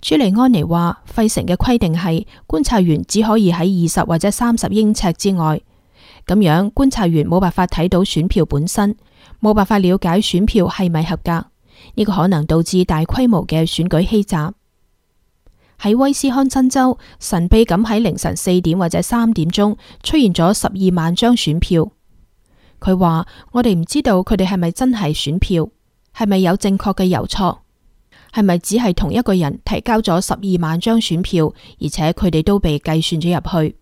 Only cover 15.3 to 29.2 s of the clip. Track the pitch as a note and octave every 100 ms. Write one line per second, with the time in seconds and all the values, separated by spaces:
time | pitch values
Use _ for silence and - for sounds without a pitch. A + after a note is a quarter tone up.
15.3 | _ _ _ _ _ G3+ A3+ C4+ C#4 C#4
16.3 | B3+ C4+ C4 C4 C4+ B3+ - - - -
17.3 | F3+ F3 A3 A3+ F3 A3 A3 A#3 F3+ D#3+
18.3 | - - F3+ F3 E3+ E3+ E3 F3 A#3+ A3+
19.3 | A3+ D#3+ F3+ G3+ G#3+ - - - D#4+ A#3+
20.3 | F3 E3+ G#3+ - F#3+ F#3 F3+ E3 F3 A#3
21.3 | A#3+ - A3 - E3+ D#3 _ _ _ _
22.3 | _ _ _ _ _ - F#3 F3+ D#3+ F3
23.3 | - - A#3+ A#3+ F3+ E3 D4 C#4 F#3+ F#3
24.3 | G#3 F#3 F#3+ F3 F3 C4 A#3 G#3 D#3 -
25.3 | D#3+ - F3 D#3 _ _ _ _ - A3
26.3 | G3 F#3 F#3 G#3 G3 G#3+ F#3 F#3 E3 -
27.3 | - F#3 - _ _ _ _ _ _ _
28.3 | - G3+ F3 - G#3 A#3+ F3 F#3 -